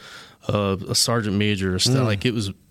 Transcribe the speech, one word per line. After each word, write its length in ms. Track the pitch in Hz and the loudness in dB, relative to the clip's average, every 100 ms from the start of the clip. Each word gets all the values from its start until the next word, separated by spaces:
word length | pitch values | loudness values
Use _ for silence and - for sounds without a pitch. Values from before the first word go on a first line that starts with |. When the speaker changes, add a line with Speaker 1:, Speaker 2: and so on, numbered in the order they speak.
| - - - - - | -20 -20 -20 -12 -2
Speaker 1:
uh, 280 | 104 101 95 95 | 0 0 -2 -2
a 60 | 117 | 0
sergeant 400 | - 117 107 98 | 0 0 0 0
major, 400 | 104 104 95 92 | 0 0 0 0
a 40 | |
st-, 160 | - 131 | 2 2
Speaker 2:
Mm. 60 | 120 | 2
Speaker 1:
like, 180 | 101 127 | 0 0
it 80 | |
was 160 | 117 98 - _ | -2 -4 -8 _